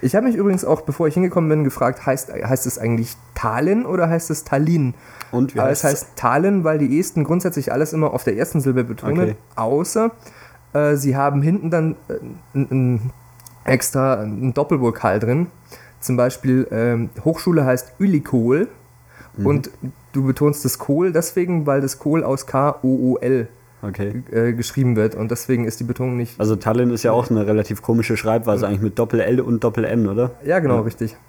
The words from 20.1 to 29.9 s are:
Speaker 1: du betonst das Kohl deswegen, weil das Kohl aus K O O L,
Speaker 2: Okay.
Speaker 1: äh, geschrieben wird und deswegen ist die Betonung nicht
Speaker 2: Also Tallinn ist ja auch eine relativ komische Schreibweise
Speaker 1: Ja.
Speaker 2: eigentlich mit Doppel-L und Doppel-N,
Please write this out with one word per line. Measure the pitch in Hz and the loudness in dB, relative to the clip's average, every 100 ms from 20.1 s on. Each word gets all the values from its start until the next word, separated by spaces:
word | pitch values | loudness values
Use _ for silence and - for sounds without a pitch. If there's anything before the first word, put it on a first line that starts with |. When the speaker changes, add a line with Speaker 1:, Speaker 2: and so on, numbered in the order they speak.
Speaker 1:
du | 135 135 | -2 0
betonst | 127 147 147 127 | 2 2 0 -4
das | - | -6
Kohl | - 147 185 | -2 0 2
deswegen, | 160 170 - 175 175 147 | 0 -2 -2 0 0 0
weil | 139 | 0
das | 135 - | 0 -4
Kohl | 151 131 110 | 0 0 0
aus | 135 - | -4 -2
K | 135 143 143 | 0 0 0
O | 131 131 127 | 0 2 2
O | 123 | 0
L, | 123 131 113 - _ _ | 2 0 0 -10 _ _
Speaker 2:
Okay. | 104 92 98 113 127 | -10 -6 -6 -6 -4
Speaker 1:
äh, | 113 117 | 0 0
geschrieben | 117 117 - 127 113 | 0 -4 0 2 4
wird | 110 - | 2 0
und | 110 | -4
deswegen | 117 - 127 | -6 -2 0
ist | 113 107 | 0 -4
die | 117 | -6
Betonung | 120 127 123 | -4 -2 -2
nicht | 117 - | -6 -2
Speaker 2:
Also | 107 107 | 0 0
Tallinn | 113 117 123 | 0 2 2
ist | 117 | 2
ja | 117 | 2
auch | 113 117 | 2 2
eine | 113 104 | 0 2
relativ | 107 104 107 | 0 0 -4
komische | - 117 110 110 | 0 0 2 -2
Schreibweise | 110 113 113 101 | 0 0 2 0
Speaker 1:
Ja. | 101 | 0
Speaker 2:
eigentlich | 101 | 0
mit | 107 101 | -2 -2
Doppel-L | 117 117 90 127 | 0 0 2 0
und | 120 117 | 0 0
Doppel-N, | 117 110 110 | 0 -2 -2